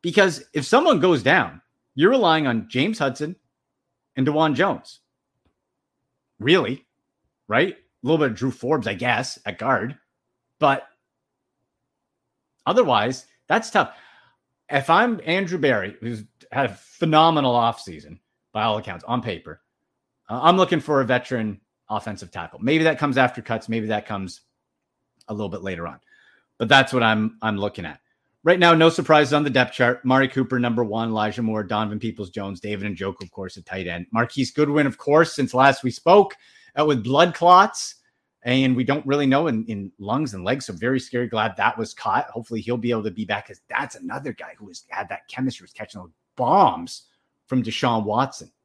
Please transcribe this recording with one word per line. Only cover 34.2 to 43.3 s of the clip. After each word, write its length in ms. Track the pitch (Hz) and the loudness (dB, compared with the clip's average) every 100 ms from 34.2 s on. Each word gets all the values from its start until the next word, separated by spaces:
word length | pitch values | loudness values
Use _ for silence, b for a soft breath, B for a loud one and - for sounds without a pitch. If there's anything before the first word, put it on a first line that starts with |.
| 117 - 123 | -2 -2 -6
Goodwin, 360 | - 147 147 139 | 0 0 2 -2
of 120 | 113 | -4
course, 340 | - 151 165 | 0 2 2
since 220 | - 131 | 0 -2
last 280 | 127 139 135 | 4 4 4
we 80 | 127 | -4
spoke, 460 | - - 202 196 - b b b - | -2 6 6 6 -2 b b b -2
out 100 | 151 | 0
with 160 | 135 | 0
blood 320 | 104 139 175 | 0 4 4
clots. 600 | 165 170 180 214 - - - _ _ _ _ | 4 6 8 6 0 -12 -14 _ _ _ _
And 340 | 120 131 131 127 | -2 2 2 0
we 80 | |
don't 200 | 127 143 | 0 -2
really 220 | 135 143 139 | 0 0 4
know 220 | 135 165 | 2 2
in, 160 | 113 110 | -2 -4
in 240 | 104 98 _ | -8 -10 _
lungs 340 | 98 127 151 | -6 -4 -4
and 120 | 98 | -6
legs, 220 | 90 135 131 | -4 -4 -4
so 60 | |
very 280 | 87 117 131 | -6 -2 -2
scary. 260 | - 123 120 | -4 -6 -4
Glad 300 | 110 110 95 | -2 -4 0
that 200 | 104 113 | -2 -2
was 160 | 110 | -8
caught. 380 | - - 110 - | -6 -2 -2 -4
Hopefully 300 | 117 113 113 | -12 -8 -8
he'll 160 | 104 120 | -4 -4
be 160 | 120 | -2
able 100 | 117 | -2
to 80 | 107 | -4
be 140 | 92 | -8
back, 240 | 101 | -6